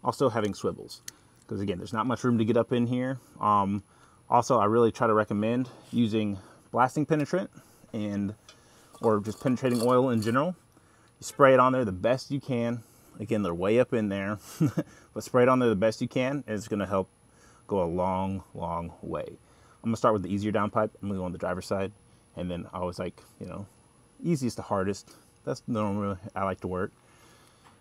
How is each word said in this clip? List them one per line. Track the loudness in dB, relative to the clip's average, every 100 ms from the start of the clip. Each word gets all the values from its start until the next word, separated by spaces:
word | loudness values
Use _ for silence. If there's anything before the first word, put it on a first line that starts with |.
Also | -4 0 0
having | 2 -2
swivels, | -2 -6 -6 -14 -18 -20 -20 _ _ _
'cause | -6
again, | -4 -6
there's | -6
not | -4 -2
much | 0
room | 0 2
to |
get | 4 2
up | 2
in | 0 0
here. | -2 -4 -6 -12 -2
Um, | 2 4 2 -2 -6 _ -20 _ _
also, | 0 4 2
I | 4
really | 4 4
try | 4 2
to |
recommend | 4 2 0 0 -2 -4 -10 -6
using | 0 0 0 -2 -6 -12 -20 _
blasting | 0 0 0 0
penetrant | 0 0 -2 -4 -12 -20 -20 -12
and, | -8 -4 -2 -4 -6 -18 -20 _ -20 -20 -2
or | 2 2
just | 0 -4
penetrating | -2 0 0 0
oil | 2 4 4
in | 2
general. | 2 0 0 -4 _ _ _ _ _ _
You |
spray | -18 6 8
it | 10
on | 8
there | 4 0
the |
best | 0 0 0 -2
you | -8
can. | -4 -2 -2 -4 -10 -20 -20 -14
Again, | -4 0
they're | 0
way | 0 2 4
up | 4
in | 2 0
there, | -2 -4 -6 -10 0 0 0
<laughs> | -8 -10 -14
but | -12
spray | -2 4
it | 6
on | 6
there | 4
the | 4
best | 2 0
you | -4
can, | -2 -2 -4 -6
and | -6
it's | -4
gonna | -4 0
help | -2 -2 _ _ _ -20 -20 _
go | -2
a | 0
long, | 0 -2 -2 -2 -6 -10
long | -10 -6 -6 -8 -12
way. | -8 -8 -8 -14 _ _ _ _
I'm | -4
gonna | 2
start | 2
with | 2
the | 0
easier | -2 -2
downpipe. | 0 0 0 -2 -4
I'm | -8
gonna | -6
go |
on | -6
the | -6
driver's | -4 -6 -4
side, | -4 -4 -8 _ _ _ -10
and | -8
then | -8 -8
I | -8
always | -8 -6
like, | -8 -10 -20 _
you | -14
know, | -12 -14 _ _ _ _ _
easiest | -4 -2 -2 -6
to |
hardest. | -4 -2 -2 -4 -10 -20 _ _
That's | -10 -10 -6
normally | -4 -2 -4 -4 -6 -10
I | -6
like | -4 -4
to | -6
work. | -4 -6 _ _ _ -20 -20 _ _ -20 _